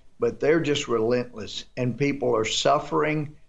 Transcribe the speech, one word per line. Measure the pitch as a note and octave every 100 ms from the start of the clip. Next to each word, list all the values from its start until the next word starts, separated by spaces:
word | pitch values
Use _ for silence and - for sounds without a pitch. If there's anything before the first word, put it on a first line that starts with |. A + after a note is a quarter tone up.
| - -
but | A#2 A2+
they're | C3+ E3
just | C#3+ C#3 -
relentless, | A#2 A2+ B2 A#2+ A2 F#2+ - - -
and | B2+ A#2
people | C#3+ C#3 B2 A2+
are | A2
suffering. | - C#3+ D3 - D#3+ D3+ D3+ D3 -